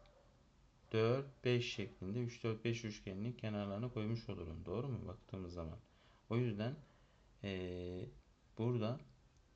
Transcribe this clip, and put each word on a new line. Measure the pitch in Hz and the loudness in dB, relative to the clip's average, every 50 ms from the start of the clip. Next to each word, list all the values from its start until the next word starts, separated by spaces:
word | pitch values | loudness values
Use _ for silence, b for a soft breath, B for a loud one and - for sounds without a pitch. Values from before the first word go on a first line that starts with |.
| - - - - - - - - - - - - - - - - - - | -20 -20 -20 -20 -20 -20 -20 -20 -20 -20 -20 -20 -20 -20 -20 -20 -6 0
dört, | 113 110 110 117 127 139 139 139 - - - | 4 6 6 6 6 4 0 -4 -6 0 4
beş | 123 123 120 120 - - | 4 4 4 4 2 0
şeklinde | - 98 - - - 92 95 107 123 | -2 -4 -4 -4 -6 -4 -2 0 0
üç, | 123 120 - - - | 0 -2 -2 -2 0
dört, | 113 110 107 - | 0 0 2 2
beş | 117 117 117 113 | 0 0 0 -2
üçgeninin | 107 104 - - 101 92 98 107 123 123 | -4 -6 -6 -6 -6 -4 -2 -2 -4 -4
kenarlarına | - 110 107 107 104 101 98 98 104 123 127 | -2 -2 -2 0 0 0 0 0 0 -2 -2
koymuş | - 110 107 110 117 117 - 104 | 0 0 0 2 0 0 -2 -4
olurum. | 95 85 82 82 80 82 87 | -4 -4 -4 -6 -6 -6 -4
Doğru | 85 92 117 139 | -2 0 0 0
mu? | 139 117 92 87 | 0 -2 -2 -2
Baktığımız | 85 85 - - - 101 95 92 87 90 | -6 -8 -10 -8 -6 -4 -4 -4 -4 -4
zaman. | 87 82 80 85 - B B B B B B B B B - | -4 -4 -4 -6 -10 B B B B B B B B B 0
O | 110 | 2
yüzden, | 120 123 117 104 101 110 127 151 B B B B B B B B B B B - - 101 | 4 4 2 2 0 0 -2 -2 B B B B B B B B B B B -12 -6 -4
e, | 98 95 92 90 87 90 90 90 90 90 90 104 - - - - - - _ - - - | -2 -2 -2 -2 -2 -2 -4 -4 -4 -4 -4 -6 -6 -10 -14 -20 -20 -20 _ -20 -10 -4
burada | 110 117 123 123 110 107 113 131 160 - - - - - - - - - - - | 0 2 2 4 4 2 2 0 -2 -6 -12 -20 -20 -20 -20 -20 -20 -20 -20 -20